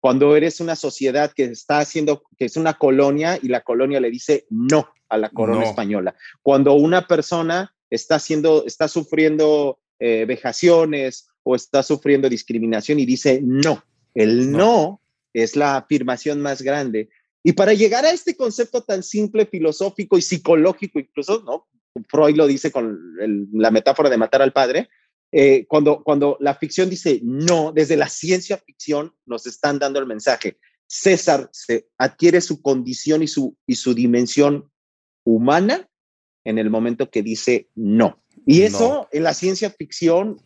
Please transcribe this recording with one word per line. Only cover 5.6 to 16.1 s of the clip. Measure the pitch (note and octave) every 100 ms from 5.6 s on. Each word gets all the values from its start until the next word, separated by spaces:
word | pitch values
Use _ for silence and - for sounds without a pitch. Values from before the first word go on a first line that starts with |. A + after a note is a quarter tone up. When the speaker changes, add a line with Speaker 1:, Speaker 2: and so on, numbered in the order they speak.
Speaker 2:
No. | A2+
Speaker 1:
española. | G2+ G2+ G#2 F2+ - - -
Cuando | - C#3 C#3
una | C#3+ D3+ F3+ F3
persona | E3+ D3+ E3+ E3 F3 G3 _ _
está | A2+ - D#3
haciendo, | - D#3 D#3+ D#3 -
está | - D#3
sufriendo, | E3+ D3+ D#3 D#3 D#3 D3+ D3+ C#3+ B2+ _ _
eh, | A#2+ A2+ A2
vejaciones | B2+ B2+ - E3+ E3+ D#3+ D3 C3 - _ _
o | - B2+
está | - C#3
sufriendo | C3+ D3 C#3+ C#3 C3+
discriminación | A#2+ - A2+ A2+ A2 G#2 D3+
y | B2+
dice | B2+ D3 C3
no. | C3+ C3 D3+ C3 _ _ _
El | - A2 A#2 B2+
Speaker 2:
No. | D3
Speaker 1:
no | G#3 A#3 D#3+ G3+ _ _ _
es | A2+ A2+ C#3+
la | D3 C3+
afirmación | - D3 B2+